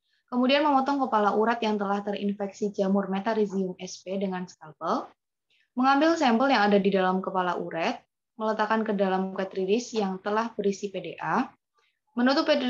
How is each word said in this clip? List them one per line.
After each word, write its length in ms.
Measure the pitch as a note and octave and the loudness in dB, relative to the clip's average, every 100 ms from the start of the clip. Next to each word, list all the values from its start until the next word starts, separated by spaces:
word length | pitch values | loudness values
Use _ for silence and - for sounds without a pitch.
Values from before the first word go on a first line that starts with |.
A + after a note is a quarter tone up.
| _ _ _ | _ _ _
kemudian 400 | B3 B3+ C#4+ D4+ | 0 2 4 4
memotong 400 | C4+ C4 C#4+ B3+ | 2 2 0 0
kepala 240 | A3 G3+ | 2 2
urat 240 | G#3 A3 A#3 | 2 2 0
yang 160 | A3 G#3+ | 0 -2
telah 240 | G3 G3+ | -2 -2
terinfeksi 720 | G#3 G3+ G3+ G3+ G3 - G#3 G3+ | -4 -4 -4 -4 -6 -4 -4 -2
jamur 320 | F#3+ G3 F#3+ | 0 2 0
Metarhizium 640 | F#3+ G#3+ A3 G3+ F#3+ F#3 F3+ | -4 -2 -2 -2 -2 -4 -6
S 240 | F#3 - | -12 -12
P 160 | F3+ G3 | -10 -6
dengan 240 | G3 F#3 | -4 -6
skalpel, 640 | F#3 - D#3 - E3 B3 - _ _ _ _ _ _ - | -10 -14 -20 -10 -4 -4 -6 _ _ _ _ _ _ 0
mengambil 320 | C4 C#4 D#4+ | 2 4 4
sampel 400 | E4 C4+ A3+ C4+ | 4 4 4 4
yang 160 | A#3+ G#3 | 4 4
ada 80 | G3+ | 4
di 160 | G3 | 4
dalam 320 | F#3+ F#3 F#3+ | 2 2 0
kepala 320 | F#3+ F#3 F3+ F3 | -2 -2 0 -2
urat, 480 | F3 E3 F#3 B3+ - _ _ - | -4 -4 -4 -4 -10 _ _ -6
meletakkan 480 | A3 G#3+ G#3 A3+ | -4 0 0 0
ke 80 | A3 | 0
dalam 400 | G3+ G3 F#3 F#3+ | 0 2 0 -2
petri 320 | F#3+ F#3+ - | -4 -6 -4
dish 320 | F#3 A3+ A#3+ A3 | 0 0 0 -4
yang 240 | F#3+ F#3 | -4 -4
telah 320 | G#3 G#3 A#3 | -4 -2 -2
berisi 400 | A3+ G3+ G3 G3+ | -2 -2 -2 -6
P 80 | F#3+ | -8
D 80 | E3 - | -10 -8
A, 240 | D#3 F#3 C#4 - _ _ _ _ _ A#3 | -2 -2 -2 -8 _ _ _ _ _ -2
menutup 240 | B3 C#4+ | 2 2
petri 240 | D4+ D4 B3+ | 2 2 2